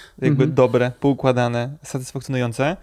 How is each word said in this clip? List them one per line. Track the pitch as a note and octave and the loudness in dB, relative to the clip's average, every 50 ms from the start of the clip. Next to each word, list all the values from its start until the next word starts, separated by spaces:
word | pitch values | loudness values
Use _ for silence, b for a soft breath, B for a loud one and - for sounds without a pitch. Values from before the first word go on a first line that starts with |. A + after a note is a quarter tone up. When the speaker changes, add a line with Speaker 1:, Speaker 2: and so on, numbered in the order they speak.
| B B B - | B B B -2
Speaker 1:
jakby | - - D3 C#3 D3 | 0 2 2 2 2
Speaker 2:
Mhm. | D3+ D3 | 2 4
Speaker 1:
dobre, | B2+ B2+ B2 A#2+ B2 B2 B2 B2+ - | 4 4 4 4 2 0 0 -2 -2
poukładane, | - C#3 C3+ B2 - C3 B2+ B2 B2 A#2+ A#2+ A#2+ A#2+ C3 C#3+ - - | 0 0 0 2 0 0 2 2 0 0 -2 -2 -4 -6 -8 -14 -12
satysfakcjonujące. | - - C3+ B2+ - - C3+ B2 - C3+ B2+ B2 A#2+ A2+ - C3+ D3 F#3 B | -10 -10 -10 -10 -10 -12 -10 -8 -4 -2 -2 -2 -2 -2 -2 -2 -2 -2 B